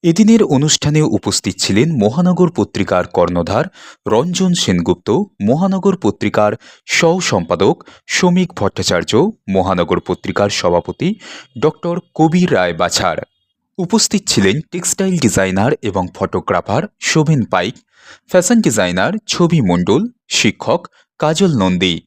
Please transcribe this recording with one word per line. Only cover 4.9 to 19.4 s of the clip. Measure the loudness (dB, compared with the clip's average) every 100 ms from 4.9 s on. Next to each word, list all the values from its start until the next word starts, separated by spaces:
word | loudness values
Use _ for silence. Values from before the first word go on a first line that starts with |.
| -2 -2 -4 -4 _
মহানগর | -2 0 0 0 -2 0
পত্রিকার | -4 -2 -2 2 0 -2 -14 -20 -6
সহ-সম্পাদক | 0 0 0 -2 -2 -2 0 0 0 -8 -20 -8
শ্রমিক | 0 2 2 0
ভট্টাচার্য, | -2 -4 -2 -2 -2 0 0 0 -4 -2
মহানগর | 0 0 0 0 -2
পত্রিকার | -2 -6 -4 -2 -2
সভাপতি | 0 0 0 -2 -6 -6 -6 -14 -20 -18 -2
ডক্টর | -2 -2 -6 -6 _ 0
কবির | 2 4 2
রায় | 2 0
বাছার। | 0 -2 0 -2 -4 -10 _ _ _ _ -8
উপস্থিত | -2 0 0 -2 0
ছিলেন | 2 2 0 -6
টেক্সটাইল | -8 -6 -2 -2 0
ডিজাইনার | 0 2 0 0 0 0
এবং | -4 -4 -6
ফটোগ্রাফার | -6 -4 -4 -2 -2 0 -4 -4 _
শোভেন | -2 0 2 0 0
পাইক, | -2 -2 -8 _ _ -20 -20 _
ফ্যাশন | 0 2 2
ডিজাইনার | 2 0 0 0 -2 -2 -8
ছবি | 0